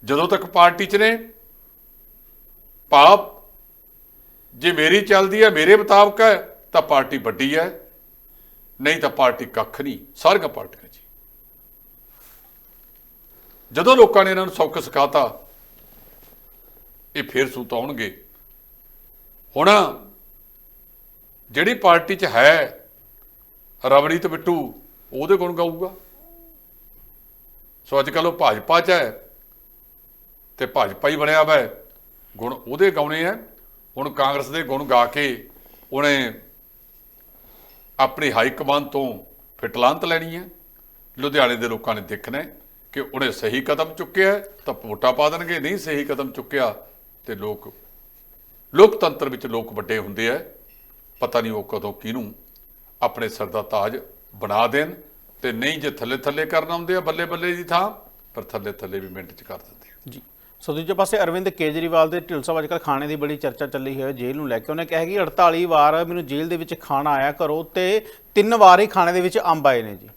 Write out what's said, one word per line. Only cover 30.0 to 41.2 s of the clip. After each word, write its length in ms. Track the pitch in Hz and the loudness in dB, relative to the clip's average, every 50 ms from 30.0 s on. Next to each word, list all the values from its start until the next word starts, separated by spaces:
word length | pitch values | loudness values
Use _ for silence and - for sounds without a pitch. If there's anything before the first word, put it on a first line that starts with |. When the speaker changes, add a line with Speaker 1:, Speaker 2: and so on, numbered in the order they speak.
| _ _ _ _ _ _ _ _ _ _ _ | _ _ _ _ _ _ _ _ _ _ _
Speaker 1:
ਤੇ 80 | - 131 | -8 -8
ਭਾਜਪਾ 440 | 127 - 147 113 98 95 - - 143 | -4 0 0 0 0 -2 -2 -2 -2
ਹੀ 60 | 156 | 0
ਬਣਿਆ 280 | 151 147 147 156 156 156 | 0 0 2 4 4 4
ਵਾ 100 | 151 156 | 6 4
ਹੈ, 300 | 143 120 - - - - _ _ _ _ _ _ _ _ _ _ | 2 2 0 -8 -16 -20 _ _ _ _ _ _ _ _ _ _
ਗੁਣ 160 | 104 113 120 135 | -10 -10 -10 -10
ਉਹਦੇ 380 | 135 - 117 131 151 190 196 | -10 -12 -12 -2 2 2 2
ਗਾਉਣੇ 340 | 165 156 147 147 156 160 165 | 2 0 -2 -2 -2 -4 -4
ਆ। 80 | 175 214 226 226 - _ _ _ _ _ _ _ _ _ | -4 -4 -6 -12 -20 _ _ _ _ _ _ _ _ _
ਹੁਣ 120 | 127 139 147 - | -8 -8 -8 -2
ਕਾਂਗਰਸ 340 | - 139 135 143 143 135 | 0 0 0 0 -2 -6
ਦੇ 160 | 120 143 165 160 | -6 -6 -8 -6
ਗੁਣ 220 | 127 135 135 147 | -4 -6 -6 -2
ਗਾ 200 | 127 135 120 120 | 2 4 4 4
ਕੇ 440 | 120 - 147 147 139 123 120 - - - - _ _ _ _ _ _ - | 2 0 -4 -4 -4 -4 -6 -12 -20 -20 -20 _ _ _ _ _ _ -4
ਉਹਨੇ 480 | 135 143 147 143 139 127 117 110 - - _ _ _ _ _ _ _ _ _ _ _ _ _ _ _ _ _ _ _ _ _ _ _ _ _ _ _ _ _ _ - | 0 0 2 2 0 -2 -4 -8 -12 -20 _ _ _ _ _ _ _ _ _ _ _ _ _ _ _ _ _ _ _ _ _ _ _ _ _ _ _ _ _ _ 0
ਆਪਣੀ 320 | 135 131 - - 151 139 | 0 0 0 -2 -4 -2
ਹਾਈ 180 | 110 113 117 131 | 0 0 0 0
ਕਮਾਂਡ 380 | 131 - 156 139 143 147 143 143 | -2 -6 -4 -2 -2 -2 -2 -4
ਤੋਂ 320 | - 139 135 127 110 95 - - - _ _ _ _ | -6 -6 -6 -6 -8 -12 -16 -20 -20 _ _ _ _
ਫਿਟਲਾਂਤ 480 | _ - 113 - 120 123 127 151 170 175 | _ -12 -8 -4 2 2 2 2 2 -2
ਲੈਣੀ 300 | 170 165 165 165 165 165 | -2 -2 -4 -4 -8 -12
ਹੈ। 140 | 170 185 190 - _ _ _ _ _ _ _ _ _ _ _ _ | -14 -14 -16 -20 _ _ _ _ _ _ _ _ _ _ _ _
ਲੁਧਿਆਣੇ 380 | - | -8